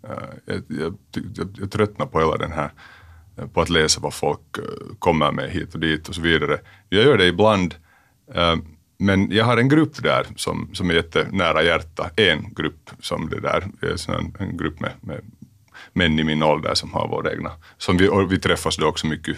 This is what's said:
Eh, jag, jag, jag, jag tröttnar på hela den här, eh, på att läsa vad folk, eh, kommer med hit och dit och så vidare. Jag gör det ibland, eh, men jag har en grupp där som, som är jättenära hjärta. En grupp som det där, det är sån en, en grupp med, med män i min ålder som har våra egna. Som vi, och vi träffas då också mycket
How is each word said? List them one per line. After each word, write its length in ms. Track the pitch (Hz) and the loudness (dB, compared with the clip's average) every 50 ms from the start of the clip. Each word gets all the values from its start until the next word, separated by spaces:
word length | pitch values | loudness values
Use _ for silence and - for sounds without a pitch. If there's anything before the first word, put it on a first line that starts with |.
| - - | -12 -12
Eh, 200 | - - - - - - _ | -12 -12 -12 -14 -16 -18 _
jag, 180 | - - 50 - - | -8 -8 -8 -8 -8
jag, 260 | - 73 78 82 98 - _ _ - - - - 85 | -8 -6 -6 -6 -8 -10 _ _ -10 -10 -10 -8 -8
jag, 120 | 87 87 92 98 - | -8 -8 -10 -8 -10
jag 100 | 101 98 | -10 -6
tröttnar 360 | - - 107 104 - - - | 0 0 0 0 0 -6 -8
på 140 | - - 80 | -2 0 2
hela 160 | 80 80 76 | 2 2 0
den 160 | - 76 76 | -2 -4 -4
här, 180 | 73 73 73 73 - - - - - - - - - - - - _ - | -4 -4 -6 -6 -6 -14 -20 -20 -20 -20 -20 -20 -20 -20 -20 -20 _ -14
eh, 80 | 76 | -14
på 140 | 69 - 87 | -4 0 0
att 80 | 82 - | 0 2
läsa 300 | 87 80 78 78 - - | 4 4 4 4 2 0
vad 140 | 73 73 - | -2 -6 -6
folk, 440 | - - 76 76 - - _ - - | -2 -2 -2 -2 -2 -8 _ -14 -12
eh, 60 | - - - - - - - - | -10 -10 -12 -12 -12 -16 -14 -2
kommer 340 | - 90 80 78 76 71 | 0 2 4 4 2 2
med 180 | - 73 67 71 | 0 -2 -4 -4
hit 240 | 80 87 82 - - | -4 -6 -6 -6 -6
och 60 | 82 | -2
dit 280 | 82 98 78 78 82 - | 0 0 0 -2 -4 -8
och 60 | 85 | -8
så 60 | 85 | -2
vidare. 380 | 82 85 82 78 73 73 76 73 - - - _ _ _ | 2 2 2 2 2 0 -2 -4 -4 -16 -20 _ _ _
Jag 160 | 90 98 113 | 2 4 6
gör 140 | 143 139 104 | 6 6 6
det 80 | 92 | 4
ibland, 480 | 90 87 90 104 110 107 98 90 85 - - _ _ _ _ _ _ _ _ _ _ - | 4 4 6 4 6 6 4 2 -2 -4 -8 _ _ _ _ _ _ _ _ _ _ -2
eh, 220 | 87 87 85 82 80 82 80 - _ _ _ _ _ | 0 2 2 2 0 -2 -10 -20 _ _ _ _ _
men 320 | 95 98 98 95 101 - | 0 2 4 2 2 2
jag 140 | 92 107 113 | 2 2 2
har 120 | 117 123 | 4 4
en 120 | 113 120 135 | 4 4 4
grupp 340 | 147 156 156 - - - | 6 4 4 2 -2 -4
där 240 | - - - 131 - - - | 0 0 2 0 0 -4 -8
som, 340 | - - - 82 80 78 78 | -8 -6 -6 -6 -6 -8 -10
som 180 | - - 92 87 | -8 -4 -2 2
är 40 | 82 | 2
jättenära 680 | 80 80 - - 80 78 - - 95 90 82 78 78 | 2 0 2 0 -2 0 0 0 0 2 2 4 4
hjärta. 480 | 80 85 82 80 78 - - - 76 - - | 4 4 2 0 -2 -6 -8 -8 -8 -4 0
En 380 | - 110 90 80 73 - - - | 2 2 4 2 0 -4 -10 -8
grupp 360 | - 78 76 - - _ - - _ | -4 -6 -6 -6 -8 _ -20 -20 _
som 280 | - - - 78 80 80 | -8 -8 -6 -6 -6 -6
det 100 | - - | -8 -6
där, 240 | - - - 87 90 92 - - | -4 -2 -2 -2 -2 -4 -10 -8
det 60 | - | -6
är 100 | 87 85 | -6 -6
sån 180 | - - - 87 | -6 -6 -6 -4
en, 220 | 82 82 85 82 - 95 92 | -4 -6 -6 -8 -8 -8 -8
en 80 | 87 | -6
grupp 240 | 85 85 82 82 82 | -6 -6 -6 -6 -6
med, 120 | - - - - | -8 -8 -8 -10
med 200 | - - - - - - - _ - - _ _ _ _ _ - - - | -12 -12 -12 -12 -12 -16 -20 _ -20 -20 _ _ _ _ _ -20 -20 -8
män 260 | _ 92 90 82 78 78 | _ 2 2 4 4 2
i 60 | 78 | 2
min 180 | 78 78 78 | 0 2 2
ålder 320 | 78 78 76 76 - - - | 4 2 2 2 0 -2 -2
som 180 | - - 82 | -2 -4 -4
har 160 | 87 - - - | -4 -4 -2 -2
våra 240 | 78 78 - 78 | -4 -4 -4 -4
egna. 180 | 76 80 80 - - - _ - - _ | -4 -4 -8 -10 -12 -14 _ -20 -16 _
Som 180 | - - 92 | -2 0 4
vi, 120 | 87 92 98 | 4 4 4
och 240 | - 101 98 90 | 4 4 2 2
vi 60 | 95 87 | 0 0
träffas 380 | - 92 87 78 - 82 82 | 2 0 0 2 0 -4 -2
då 100 | - 78 | 2 0
också 200 | 78 76 - - | 0 0 0 -4
mycket 300 | 80 76 76 - - 76 | -4 -6 -4 -6 -8 -8